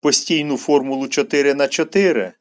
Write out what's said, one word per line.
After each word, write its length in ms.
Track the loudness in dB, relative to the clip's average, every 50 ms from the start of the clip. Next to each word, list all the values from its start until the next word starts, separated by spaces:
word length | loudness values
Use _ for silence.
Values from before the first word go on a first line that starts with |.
постійну 560 | 2 0 0 0 0 0 -2 -2 0 -2 -4
формулу 520 | -4 0 2 2 2 2 0 -6 -6 -6 -4
чотири 460 | -2 -4 -2 0 0 2 2 2 2
на 140 | 2 0 0
чотири 640 | 0 -2 -4 0 0 2 2 2 2 0 -4 -6 -10 _